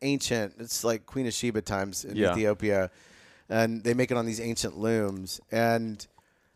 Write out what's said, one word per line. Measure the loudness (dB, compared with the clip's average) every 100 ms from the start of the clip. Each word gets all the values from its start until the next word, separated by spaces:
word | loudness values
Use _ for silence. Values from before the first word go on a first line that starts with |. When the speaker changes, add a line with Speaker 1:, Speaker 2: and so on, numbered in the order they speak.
Speaker 1:
ancient, | -2 -2 0 0 -2 -6
it's | -8 -2
like | 0 -2 -4
Queen | -4 -2
of |
Sheba | -2 -2 -2
times | -2 -2 -2 -6
in | -6 2
Speaker 2:
Yeah. | 2
Speaker 1:
Ethiopia. | 4 2 2 2 2 2 -4 -20 -20 -20 -20 -2
And | 2 2 2
they | 0
make | 2 2
it | 2
on | 0
these | -2
ancient | -4 -4 -4 -2
looms. | 0 2 0 -2 -8 -12 -4
And, | 0 2 2 0 -8 -14 _ _ _ _